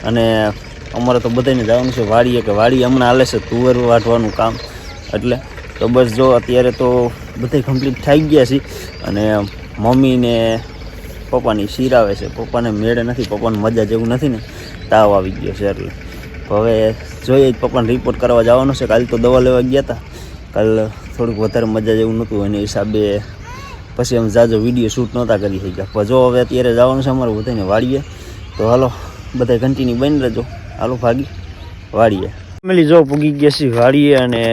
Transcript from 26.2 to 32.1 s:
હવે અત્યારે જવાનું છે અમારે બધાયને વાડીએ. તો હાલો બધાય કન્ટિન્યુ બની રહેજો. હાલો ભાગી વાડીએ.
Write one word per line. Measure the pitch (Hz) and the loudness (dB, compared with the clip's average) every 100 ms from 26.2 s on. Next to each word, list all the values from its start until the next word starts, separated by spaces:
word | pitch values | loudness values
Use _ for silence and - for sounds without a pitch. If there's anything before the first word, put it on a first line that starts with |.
| 127 | 4
હવે | 123 | 2
અત્યારે | 123 127 123 117 | 0 0 2 4
જવાનું | 127 135 | 4 2
છે | 135 | 0
અમારે | 131 120 107 | 0 -2 -2
બધાયને | 107 113 95 | -4 -4 0
વાડીએ. | 107 123 135 - - - - - - | 0 0 -4 -6 -16 -16 -16 -14 -2
તો | 107 | 2
હાલો | 123 127 - - - - 127 | 2 2 -2 -14 -14 -10 -4
બધાય | 123 117 | 0 2
કન્ટિન્યુ | 131 135 127 120 | 0 0 -2 0
બની | 143 147 | 0 0
રહેજો. | 127 117 120 - - - | 0 -4 -8 -12 -14 -6
હાલો | 113 123 | -6 0
ભાગી | 117 123 139 - - - - - - | 0 0 -4 -10 -16 -16 -16 -18 -6
વાડીએ. | 104 113 | 2 2